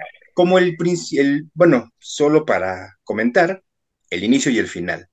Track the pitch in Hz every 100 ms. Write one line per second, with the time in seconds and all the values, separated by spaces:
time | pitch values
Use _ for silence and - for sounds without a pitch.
0 | - _ _ - 180 185 180 160 175 170
1 | - 139 139 143 156 156 170 127 110 _
2 | - - 147 156 156 95 92 92 92 _
3 | - 104 120 120 120 - _ _ _ _
4 | - 90 104 135 139 113 90 92 87 80
5 | -